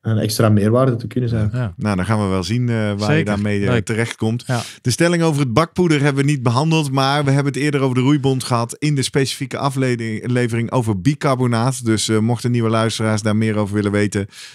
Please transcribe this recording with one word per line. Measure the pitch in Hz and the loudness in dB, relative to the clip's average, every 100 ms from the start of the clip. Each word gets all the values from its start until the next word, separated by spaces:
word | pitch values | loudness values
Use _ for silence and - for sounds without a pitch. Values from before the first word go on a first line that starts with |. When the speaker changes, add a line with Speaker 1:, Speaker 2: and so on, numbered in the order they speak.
Speaker 1:
een | 117 107 | 0 0
extra | 107 - 113 | 0 2 4
meerwaarde | 107 104 117 131 117 | 4 4 2 2 0
te | - | -4
kunnen | - 123 | -4 -2
zijn. | 113 107 | 0 -2
Speaker 2:
Ja. | 120 120 87 | -2 -6 -4
Speaker 3:
Nou, | 107 95 | -2 -2
dan | |
gaan | 92 110 | 0 0
we | 101 | 0
wel | 95 | -2
zien, | 87 117 123 | -2 -2 0
eh, | |
waar | 117 107 101 | -2 -2 -2
je | |
Speaker 2:
Zeker. | 104 151 | 0 0
Speaker 3:
daarmee, | 151 104 104 101 | 0 -2 0 0
eh, | 98 | 0
Speaker 2:
Leuk. | 120 | 0
Speaker 3:
terechtkomt. | - 110 117 - 110 117 - | -2 -2 -4 -2 -2 -2 -2
Speaker 2:
Ja. | 123 - - | -4 -4 -6
Speaker 3:
De | - | -4
stelling | 117 170 175 | 0 2 2
over | 165 143 | 2 2
het | 139 | 2
bakpoeder | 110 165 - 180 151 | 2 0 0 2 4
hebben | 143 139 | 2 2
we | 139 | 0
niet | 147 | 0
behandeld, | 123 120 160 160 147 | 0 0 2 0 0
maar | 135 135 143 | 0 0 0
we | 143 | 2
hebben | 139 139 | 2 0
het | 131 | -2
eerder | 147 143 | -2 0
over | 135 | 0
de | 127 | 2
roeibond | 127 147 135 131 | 2 2 2 0
gehad | - 120 117 - | 0 -2 -2 -2
in | 151 | -2
de | 147 | 0
specifieke | 127 147 135 - 131 147 | 0 0 -2 -4 -8 -4
aflevering | 139 135 131 120 113 107 113 123 123 117 117 | -4 0 -2 -2 -4 -6 -2 0 0 -2 -2
over | 131 113 101 | -2 0 0
bicarbonaat. | 90 147 156 127 127 117 120 127 | 0 0 0 0 0 2 0 0
Dus, | 117 110 - | 0 0 2
eh, | 110 | 0
mochten | 110 117 123 | 2 0 0
nieuwe | 120 113 | 0 2
luisteraars | 113 113 - 110 107 | 2 0 0 0 0
daar | 107 104 | 0 0
meer | 110 107 | 0 0
over | 104 | 0
willen | 104 101 | 0 0
weten, | 104 104 101 98 - - | 2 0 -2 -6 -10 -20